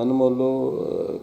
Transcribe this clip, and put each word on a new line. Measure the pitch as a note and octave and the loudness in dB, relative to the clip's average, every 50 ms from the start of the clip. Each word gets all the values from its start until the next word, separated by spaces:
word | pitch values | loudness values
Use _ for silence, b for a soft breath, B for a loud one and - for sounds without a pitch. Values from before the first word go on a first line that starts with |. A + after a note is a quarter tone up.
ಮನ್ಮೂಲು, | A#2 B2+ C3 C3+ C3 B2+ B2+ B2+ C3 C3 C3 C3+ C3 C3 - - - - - F2 - - D#2+ - | -2 0 2 4 4 4 4 2 0 0 0 0 -2 -2 -2 -4 -4 -4 -4 -4 -4 -4 -6 -8